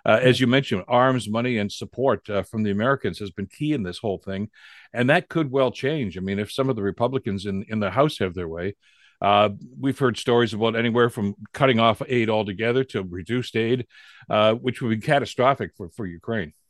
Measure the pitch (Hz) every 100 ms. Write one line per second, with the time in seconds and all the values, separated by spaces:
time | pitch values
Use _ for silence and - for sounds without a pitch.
0 | - 110 127 120 123 135 139 98 95 123
1 | 131 127 107 113 123 113 101 - 104 -
2 | 135 104 - 101 87 110 107 98 123 139
3 | 104 85 101 - 98 - 151 143 90 -
4 | 110 92 98 95 110 _ - - - 117
5 | 123 170 - 165 143 135 131 - 131 156
6 | 104 92 95 101 104 - 131 113 98 -
7 | 120 131 110 98 98 98 - 110 98 110
8 | 151 - 95 90 82 82 95 - _ _
9 | _ _ 98 104 104 101 - - 135 127
10 | 127 110 - 120 113 104 113 113 117 117
11 | 120 120 101 - 110 - 135 113 113 107
12 | - 123 110 110 104 95 113 127 131 110
13 | 92 87 80 123 - 110 113 127 117 -
14 | - - - 107 110 117 127 - 123 110
15 | 151 143 113 - 127 139 98 - 87 -
16 | 95 85 - 113 80 -